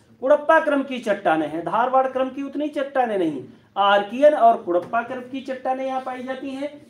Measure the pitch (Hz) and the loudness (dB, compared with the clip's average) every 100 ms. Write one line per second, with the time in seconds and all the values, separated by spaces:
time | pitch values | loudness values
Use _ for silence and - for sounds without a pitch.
0 | _ _ 254 294 294 320 302 285 269 254 | _ _ 2 2 6 4 4 0 -2 -6
1 | 226 202 180 160 151 156 165 214 254 262 | -4 0 2 2 0 -4 -4 -2 2 2
2 | 262 254 262 262 277 277 302 294 269 269 | 2 -2 -4 -6 -8 -6 -6 -4 -4 -2
3 | 240 202 165 147 - - _ - 196 202 | -2 0 -2 -4 -10 -18 _ 0 2 2
4 | 196 247 294 294 226 226 185 175 170 233 | 2 4 4 6 6 4 0 -2 0 -4
5 | 240 262 247 269 247 254 269 262 262 262 | -4 -8 -10 -10 -8 -6 -4 -4 -4 -6
6 | 254 254 247 262 277 269 285 294 - | -6 -8 -8 -8 -8 -8 -10 -10 -14